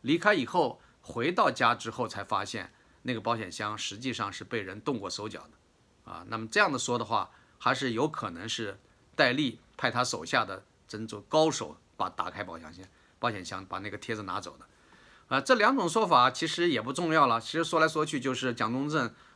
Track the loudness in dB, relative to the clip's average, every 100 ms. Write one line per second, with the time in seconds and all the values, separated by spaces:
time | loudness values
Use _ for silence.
0 | 2 2 4 2 2 2 2 -2 _ _
1 | -10 -2 0 2 2 4 2 2 -4 -4
2 | -6 -6 -2 -2 -2 -8 -10 _ _ _
3 | -6 -2 0 -2 -4 -6 -6 -4 -6 -6
4 | -6 -4 -4 -6 -6 -6 -6 -6 -4 -4
5 | -4 -6 -8 -10 -16 _ _ _ _ _
6 | -16 -16 -8 -8 0 4 4 2 -2 -2
7 | 0 -2 -2 -10 _ _ -2 0 0 0
8 | -2 -2 -8 -8 -6 -6 -6 -10 _ _
9 | _ 2 4 4 -2 -4 _ -2 0 2
10 | 0 -2 0 2 2 -6 _ _ _ -10
11 | -10 -10 2 4 4 2 -6 -12 _ -4
12 | -4 -2 -6 -6 -10 -10 -14 -18 -20 _
13 | _ _ -2 -2 -8 -10 -8 -8 -8 -10
14 | -6 -6 -4 -6 -8 -18 -20 _ _ -20
15 | -20 -20 _ -2 4 4 6 4 2 2
16 | 6 6 6 4 -4 0 2 2 -2 -2
17 | 2 6 6 4 0 -4 0 2 2 2
18 | -2 -2 -2 -2 -2 -2 -2 -2 -2 -2
19 | -2 -8 -20